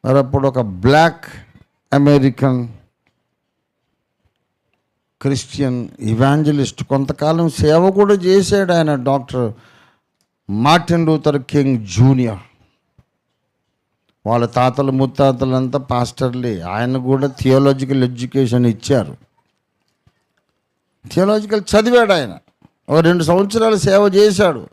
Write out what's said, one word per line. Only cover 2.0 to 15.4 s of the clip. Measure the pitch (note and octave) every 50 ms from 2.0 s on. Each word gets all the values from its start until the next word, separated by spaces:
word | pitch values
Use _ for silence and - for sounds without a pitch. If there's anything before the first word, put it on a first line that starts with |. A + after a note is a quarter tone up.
| C#3+ C#3+ C#3+ C#3+ C3 C3+ A#2 - C3+ C3+ B2+ B2 A#2+ A#2 G#2+ - _ _ _ _ _ _ _ _ _ _ _ _ _ _ _ _ _ _ _ _ _ _ _ _ _ _ _ _ _ _ _ _ _ _ _ _ _ _ _ _ _ _ _ _ _ _ _ _
క్రిస్టియన్ | - C#3 C#3 C3 - - - - C#3+ C3 B2+ B2 A#2 - - -
ఎవాంజలిస్ట్ | - G#2+ A2 A2+ C3 C3+ D3+ D#3 D#3 C#3+ C#3+ C#3+ C3+ A#2 - - -
కొంతకాలం | _ C#3 C3+ C#3 C3 - - D3+ D3+ E3 E3 E3+ D#3+
సేవ | - - D#3+ D3+ D#3 E3 F3+ F#3+
కూడా | F#3+ G3 G#3 G3+ G#3
చేశాడు | G3 F3 F#3 F#3+ G3+ F#3 F3 G3+ G3+ G3 F3+ F3
ఆయన, | E3+ D#3+ D#3 D3
డాక్టర్ | C3+ B2 C3+ C#3 C#3 B2 - - B2+ A#2+ A2 G#2+ - _ _ _ _ _ _ _ _ _ _ _ _ _ _ _ _ _ -
మార్టిన్ | G2 G#2 A#2 C#3+ E3 F3 E3 - E3+ E3+ E3
లూథర్ | D#3 D#3 D3+ - D3+ C#3+ C#3+
కింగ్ | B2+ - - D3 C#3 C3+ C3 A#2 G#2+
జూనియర్. | F#2+ F2+ G2+ B2+ C3 C3+ B2+ B2 A2+ G#2+ F#2 - _ _ _ _ _ _ _ _ _ _ _ _ _ _ _ _ _ _ _ _ _ _ _ _ _ _ _ _ _ _ _ _ _ _ _ _
వాళ్ళ | G#2 A#2 A#2+ A#2+
తాతలు | A#2 - B2+ B2 B2+ B2 - C#3 C3+
ముత్తాతలంతా | C3 C3 C3+ B2+ - - C#3 C3+ B2+ B2